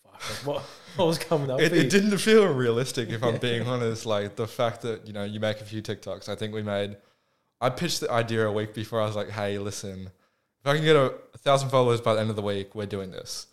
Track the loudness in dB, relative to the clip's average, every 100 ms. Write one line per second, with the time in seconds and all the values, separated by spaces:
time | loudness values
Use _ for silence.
0 | _ -14 -12 -8 -6 -6 -8 -18 -8 2
1 | 2 2 0 0 0 2 4 4 4 4
2 | 4 2 6 6 6 4 2 2 0 -2
3 | -4 -2 0 0 0 -2 -2 -2 -2 -2
4 | -2 -2 -2 -4 -6 -2 -2 -2 -6 -8
5 | -10 -8 -8 -2 -2 -2 -6 -8 -6 -8
6 | -8 -10 -8 -6 -6 -6 -2 -2 -2 -8
7 | _ _ _ _ _ -4 -2 -2 -4 -4
8 | -2 0 0 0 0 0 -4 -6 -6 -2
9 | -2 -2 -6 -4 -4 -2 -6 -8 -10 -12
10 | -14 -18 _ _ _ _ -2 2 4 6
11 | 4 0 -12 -4 2 4 4 4 4 2
12 | 2 2 0 -2 -2 -2 -4 -8 -6 -6
13 | -8 -10 -12 -12 -14